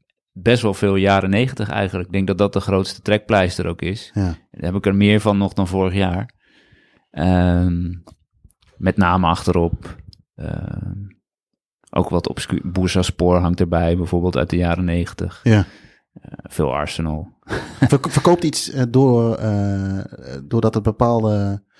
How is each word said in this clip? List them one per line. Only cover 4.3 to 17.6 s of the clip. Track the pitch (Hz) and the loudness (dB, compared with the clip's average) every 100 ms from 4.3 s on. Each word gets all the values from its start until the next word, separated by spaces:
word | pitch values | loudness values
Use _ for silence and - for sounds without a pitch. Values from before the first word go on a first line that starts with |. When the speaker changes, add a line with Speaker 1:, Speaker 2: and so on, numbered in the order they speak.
| 82 _ | -4 _
Speaker 1:
heb | - 90 95 | -8 -4 -2
ik | 98 | 0
er | 98 | 4
meer | 104 107 | 6 6
van | 104 101 | 4 2
nog | 98 | 0
dan | - 90 | 0 -2
vorig | 95 95 | 0 0
jaar. | 98 92 92 113 _ _ _ _ _ _ _ _ | 0 0 -2 -6 _ _ _ _ _ _ _ _
Ehm, | - 87 92 90 87 90 87 87 87 - - _ _ _ _ _ - | -2 2 4 4 2 2 0 -4 -8 -16 -20 _ _ _ _ _ -4
met | 92 104 | -2 2
name | 90 92 85 | 2 4 2
achterop. | 87 - 87 85 - - - - - _ - | 0 0 0 0 -4 -10 -18 -20 -20 _ -14
Ehm, | 80 76 - - 92 92 101 - _ _ _ _ _ _ _ | -10 -8 -8 -10 -10 -10 -14 -18 _ _ _ _ _ _ _
ook | - 92 | -4 0
wat | 87 - | -2 -2
obscuur. | - - 90 | -6 -6 -6
Bursaspor | 92 92 90 92 87 - 87 87 | -4 -2 0 0 0 0 2 4
hangt | 87 87 | 2 0
erbij, | 87 85 85 87 | 0 2 2 0
bijvoorbeeld | 82 87 90 67 | 0 0 0 0
uit | 76 | 0
de | 87 | 0
jaren | 87 85 87 | 0 0 0
negentig. | 85 85 - 87 - | -2 -4 -6 -10 -4
Speaker 2:
Ja. | 120 107 85 - - _ _ | 2 4 2 -6 -20 _ _
Speaker 1:
Eh, | - - - | -20 -20 -20
veel | - - 71 | -12 -4 -2
Arsenal. | 67 73 - 80 78 - _ - | -2 -6 -6 -6 -6 -10 _ -10
Speaker 2:
<laughs> | - | -8